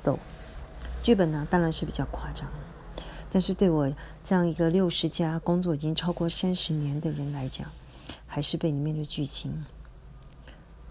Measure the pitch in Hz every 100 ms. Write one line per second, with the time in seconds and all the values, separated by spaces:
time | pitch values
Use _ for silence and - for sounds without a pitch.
0 | 156 - - - - - - - - -
1 | - 208 165 156 151 175 165 160 156 -
2 | 135 - 147 147 - - - - - -
3 | - - - 190 180 185 190 156 139 147
4 | - - - 185 175 160 165 185 180 -
5 | 160 - 165 160 - 175 180 147 151 160
6 | 170 170 170 - 185 180 - 156 147 147
7 | 156 147 143 143 131 - - - - -
8 | - - - - 147 165 170 143 151 156
9 | 151 - 139 - 135 151 147 - - -
10 | - - - - - - - - -